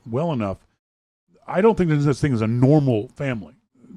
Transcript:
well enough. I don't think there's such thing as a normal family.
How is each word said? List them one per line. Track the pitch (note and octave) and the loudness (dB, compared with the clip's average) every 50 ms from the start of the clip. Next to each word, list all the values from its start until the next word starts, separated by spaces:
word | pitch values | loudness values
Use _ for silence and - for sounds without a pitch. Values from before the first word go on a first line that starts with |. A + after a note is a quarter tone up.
| _ A#2 | _ -8
well | A2+ C3 E3+ E3+ | -6 -4 -4 -4
enough. | D3+ A#2+ G#2 G2 F#2 - _ _ _ _ _ _ _ _ _ _ _ _ _ _ _ _ _ | -4 -4 -4 -6 -6 -10 _ _ _ _ _ _ _ _ _ _ _ _ _ _ _ _ _
I | - C#3+ F3+ | -6 -2 2
don't | G#3 A3+ G3 | 2 2 2
think | - F3+ E3 | 2 0 0
there's | D3+ D3 C#3+ | 2 2 2
such | D3+ B2+ - | 0 0 0
thing | - D3 B2+ | 0 0 0
as | G#2+ | 0
a | A2 | 0
normal | A2 A#2+ B2 C3 C3 D3+ D#3 C#3 C3 A#2+ G#2 A2 - | -2 0 2 4 4 4 4 4 2 0 -2 -4 -6
family. | _ - C#3+ C3+ B2 A2 F2+ D#2 - _ _ _ _ _ - - - | _ -8 -6 -6 -6 -6 -10 -14 -20 _ _ _ _ _ -20 -20 -20